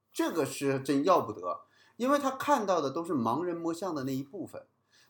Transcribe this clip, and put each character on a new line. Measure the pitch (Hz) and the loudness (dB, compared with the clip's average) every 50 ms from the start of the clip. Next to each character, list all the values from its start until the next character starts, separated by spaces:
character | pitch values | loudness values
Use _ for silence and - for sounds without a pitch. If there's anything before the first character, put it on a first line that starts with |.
| _ _ | _ _
这 | _ - 330 285 | _ -2 -2 0
个 | 190 160 135 | 0 0 -2
是 | 131 - - 143 139 135 139 | -2 -2 -2 0 0 0 0
真 | 139 156 143 139 147 | 0 2 2 2 4
要 | 185 175 - | 4 4 4
不 | - 110 | 2 -2
得， | 104 90 90 87 85 - - _ _ _ _ _ _ | -6 -6 -6 -6 -6 -6 -10 _ _ _ _ _ _
因 | - 233 262 | -2 2 2
为 | 285 285 | 2 2
他 | 262 269 | 2 -2
看 | 269 - - 294 285 247 208 | -2 -2 2 2 2 4 4
到 | 190 185 165 | 2 2 2
的 | 139 131 | 2 0
都 | 135 165 170 | -2 -2 -2
是 | 175 170 | 0 0
盲 | 127 113 113 123 156 | 2 2 2 0 0
人 | 180 175 170 | 0 -2 -4
摸 | 170 165 165 165 | -2 -4 -4 -4
象 | 170 196 180 160 | -4 -4 -4 -4
的 | 139 131 | -4 -2
那 | 135 131 | -2 -4
一 | 135 | -4
部 | 135 - - 180 123 | -6 -6 -10 -10 -10
分。 | - - 71 - _ _ _ _ _ _ _ _ | -10 -12 -16 -18 _ _ _ _ _ _ _ _